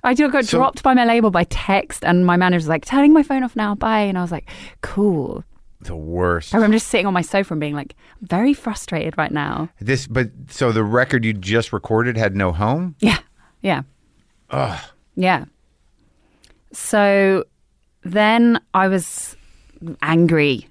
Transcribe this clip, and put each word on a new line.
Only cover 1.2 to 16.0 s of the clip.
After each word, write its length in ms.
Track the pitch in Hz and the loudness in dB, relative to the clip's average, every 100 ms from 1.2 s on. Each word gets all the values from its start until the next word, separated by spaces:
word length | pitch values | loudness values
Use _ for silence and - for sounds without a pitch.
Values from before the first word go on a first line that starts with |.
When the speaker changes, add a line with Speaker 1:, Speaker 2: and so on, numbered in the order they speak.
| 220 | 2
Speaker 1:
by 120 | 180 175 | 2 0
text, 540 | - - 190 - - | -2 0 -2 -2 -6
and 200 | - 175 | 0 2
my 120 | 180 175 | 4 4
manager's 320 | 180 180 156 | 2 2 0
like, 160 | 160 | -4
"Turning 280 | - 269 294 | 0 2 6
my 120 | 311 | 6
phone 180 | 285 269 | 4 -2
off 140 | 254 - | -4 -4
now. 180 | 214 | -4
Bye." 260 | 208 220 220 | -2 -2 0
And 160 | 208 185 | 0 -2
I 60 | |
was 80 | 175 | -4
like, 180 | 165 - - - - | -6 -10 -20 -20 -16
"Cool." 600 | - - 208 165 123 - - - - - | -10 0 0 0 -4 -8 -14 -20 -20 -20
Speaker 2:
The 160 | - 82 | -12 -10
worst. 580 | 78 85 90 85 - | -8 -2 0 0 0
Speaker 1:
I 40 | - | 0
remember 180 | 214 220 | 2 2
just 100 | - | 0
sitting 180 | 226 196 | -2 0
on 60 | |
my 80 | 180 | -2
sofa 320 | 165 202 196 | -2 -2 -2
and 60 | 160 | -4
being 140 | 147 | -6
like, 220 | 147 139 - _ - | -6 -10 -16 _ -20
"Very 320 | 208 175 247 | -6 0 0
frustrated 640 | 285 - 208 - 165 156 - | 0 -4 -8 -8 -6 -6 -6
right 140 | 156 | -4
now." 360 | 151 143 - 160 _ | -4 -6 -6 -8 _
Speaker 2:
This, 260 | 104 135 139 | -4 -4 -2
but 240 | 120 117 - - | -4 -4 -6 -20
so 220 | - 127 | -2 0
the 140 | 110 | 0
record 400 | 107 117 131 131 | 0 0 0 0
you 80 | 113 | -2
just 400 | 107 92 110 113 | -4 -2 -2 -2
recorded 440 | 107 - 110 120 113 | -6 -2 -2 0 -2
had 180 | 107 95 | -2 0
no 160 | 95 | -2
home? 420 | 82 104 143 180 151 | 0 -2 -2 -4 -2
Speaker 1:
Yeah. 180 | 208 185 - _ _ _ | 0 0 -4 _ _ _
Yeah. 200 | 190 147 135 _ _ _ _ _ _ | -4 -4 -6 _ _ _ _ _ _
Speaker 2:
Ugh. 280 | 131 135 73 - _ _ - | -4 -4 -6 -14 _ _ -4
Speaker 1:
Yeah. 300 | 185 175 - _ _ _ _ _ | 0 0 -4 _ _ _ _ _